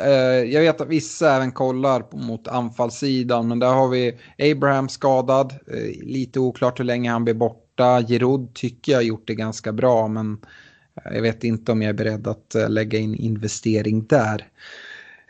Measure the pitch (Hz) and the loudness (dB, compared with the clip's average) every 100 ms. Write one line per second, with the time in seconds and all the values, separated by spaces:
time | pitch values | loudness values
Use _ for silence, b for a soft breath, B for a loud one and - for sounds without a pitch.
0 | 139 135 127 127 120 147 160 156 135 156 | 2 4 4 2 2 4 4 2 -2 -4
1 | - - 160 131 131 127 131 127 135 127 | -4 0 2 4 0 -2 -2 0 0 0
2 | 107 143 120 113 - 123 117 117 120 117 | -2 -10 -8 -8 -6 -4 -4 -4 -4 -2
3 | 143 131 123 120 117 120 127 131 131 127 | -2 -2 0 0 0 0 2 4 2 2
4 | 123 120 B B 147 143 139 135 135 - | 0 -4 B B 2 2 2 2 -2 -2
5 | 139 131 127 131 131 139 - 120 107 - | 2 2 2 2 0 -6 -12 -8 -8 -8
6 | 117 131 123 135 127 120 127 123 123 120 | -8 -6 -4 -2 -2 0 -2 0 -2 -2
7 | 120 117 117 113 117 - _ - 123 123 | 0 0 0 0 -2 -2 _ 2 4 4
8 | 113 120 127 135 120 - 123 - - 131 | 2 2 2 0 -4 -8 -8 -6 0 2
9 | 117 110 - 110 110 107 113 110 127 117 | 2 -2 -6 -6 -6 -6 -6 0 4 4
10 | 110 110 110 107 B B B B B - | 2 -2 -6 -8 B B B B B -20
11 | - 113 113 113 117 110 117 110 107 104 | -8 -2 -2 -2 -2 -2 -2 -2 -2 -2
12 | 110 107 117 107 _ 110 110 107 110 110 | -4 -4 -6 -8 _ -2 0 0 0 -2
13 | 107 107 113 107 107 - 117 107 104 110 | -2 -4 -4 -4 -6 -4 -2 0 0 -2
14 | 110 147 107 104 - B B B B B | 2 2 2 -4 -8 B B B B B
15 | B B B | B B B